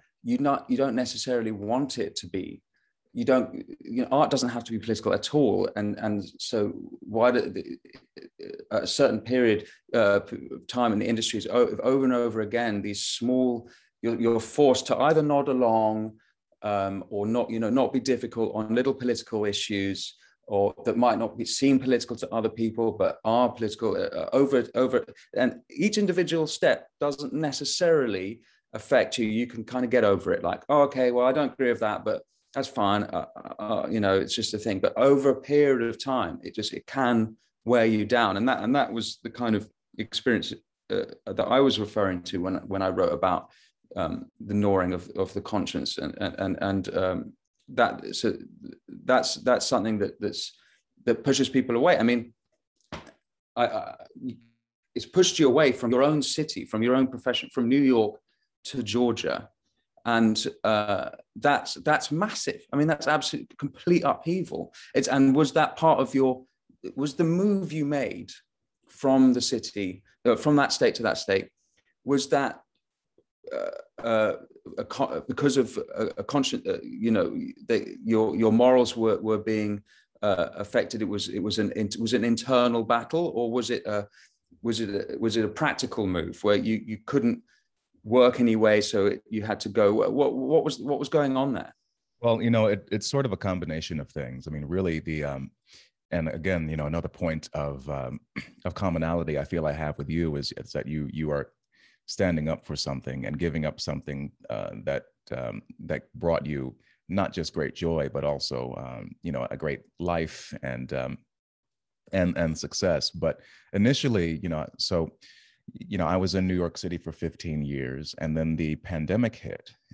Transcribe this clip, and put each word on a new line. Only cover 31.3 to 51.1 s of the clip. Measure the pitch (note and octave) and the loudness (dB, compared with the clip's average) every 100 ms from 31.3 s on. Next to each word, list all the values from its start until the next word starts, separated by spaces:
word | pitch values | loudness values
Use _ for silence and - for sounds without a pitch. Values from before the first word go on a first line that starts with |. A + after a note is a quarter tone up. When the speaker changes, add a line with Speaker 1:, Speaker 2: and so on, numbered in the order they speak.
Speaker 1:
don't | D3 C3+ | 2 0
agree | - B2 | 0 0
with | A#2 | 0
that, | G#2+ G#2 | -2 -2
but | G#2+ - - _ _ | -4 -4 -6 _ _
that's | C3+ - | -6 -4
fine." | B2 G2 G#2 | 0 2 2
Uh, | - E2 - - | 0 -4 -6 -12
uh, | - - | -14 -10
uh, | G#2+ A2 - | -4 -2 -2
you | A2 | 0
know, | G2 F#2+ | 4 2
it's | - - | 2 -4
just | G#2+ G#2 | -4 -4
a | |
thing. | A2+ F#2+ | -4 0
But | - - | 0 4
over | C#3 C#3+ C3+ | 6 6 4
a | C3 | 0
period | - D3 C#3+ B2+ A#2 | 2 4 4 4 0
of | - | -4
time, | C3+ C3 F2 E2+ | -4 -2 -2 -6
it | - - | -10 -8
just, | G#2 | -6
it | - - | -8 -6
can | C3+ B2 A#2 A2 - _ _ | 0 2 2 0 -4 _ _
wear | A2+ A#2+ A2+ | 2 4 6
you | G#2+ | 4
down. | G#2 A#2+ G#2+ G2 | 2 2 4 2
And | B2 | 0
that, | A#2+ | 0
and | G#2+ C#3+ | 2 2
that | - | 0
was | A2+ - - | -4 -8 -10
the | A2+ | -12
kind | - A#2 G#2+ | -4 0 0
of | - _ _ - | -2 _ _ -10
experience, | A2 - C3 A2 - - _ _ - | -8 -2 0 0 0 -12 _ _ -6
uh, | G2+ - - G2+ | -6 -6 -10 -8
that | G2+ - | -4 2
I | B2+ | 4
was | C#3 G#2 | 4 2
referring | G2+ G#2+ G2 F2+ | -2 0 0 -2
to | - F#2 | -4 -4
when, | F#2 F#2 - | -4 -4 -4
when | G2 | -2
I | F#2+ | 0
wrote | F#2 E2+ | 2 0
about, | E2 F#2 F2 - _ _ _ - G2 | 2 0 0 -4 _ _ _ -10 -4
um, | F2 F2 - - | -4 -4 -10 -12
the | G#2+ | -4
gnawing | G#2 G#2 F#2+ F2+ | 0 2 2 2
of, | F2+ - G2 | -2 -6 -4
of | F#2+ | -4
the | G2 | -4
conscience, | - G#2 F2 E2+ - - | -4 -4 -2 -4 -4 -6
and, | D2 - | -8 -6
and, | G2 - | -6 -4
and, | F#2+ F#2+ | -4 -2
and, | G2 G2 F#2 F#2 | 0 -2 -2 0
um, | F#2 F2+ - - _ _ - | 0 -2 -6 -14 _ _ -6
that, | B2 A#2 - - - | 0 0 0 -8 -2
so | A2 - - - - - - - - | -2 -2 -8 -20 -20 -20 -20 -8 2
that's, | B2+ - - | 2 2 -2
that's | B2+ A#2+ - | 0 0 2
something | B2 A2 G#2+ | 0 0 -2
that, | G2 - | -2 -4
that's, | G2+ - - - _ _ _ _ | -6 -6 -12 -14 _ _ _ _
that | A#2+ | -2